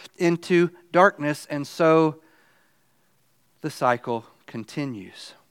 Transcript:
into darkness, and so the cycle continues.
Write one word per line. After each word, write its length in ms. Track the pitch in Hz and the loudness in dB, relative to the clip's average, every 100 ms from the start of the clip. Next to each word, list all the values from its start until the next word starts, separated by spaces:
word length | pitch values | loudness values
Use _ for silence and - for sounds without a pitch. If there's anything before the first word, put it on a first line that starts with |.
| - - | -20 -2
into 520 | 175 170 - 175 175 - _ | 0 0 0 2 2 -4 _
darkness, 560 | 170 196 - 147 151 - | 4 4 4 -6 -6 -8
and 160 | 147 143 | -10 -10
so 540 | - 165 160 160 151 _ _ _ _ _ _ _ _ _ _ _ _ _ _ | 0 4 4 2 -2 _ _ _ _ _ _ _ _ _ _ _ _ _ _
the 80 | 156 | -10
cycle 560 | - 131 120 - 117 - _ - | -2 0 0 -4 -8 -8 _ -14
continues. 840 | 117 110 - 139 113 92 - - - _ | -12 -10 -8 -8 -10 -16 -18 -20 -20 _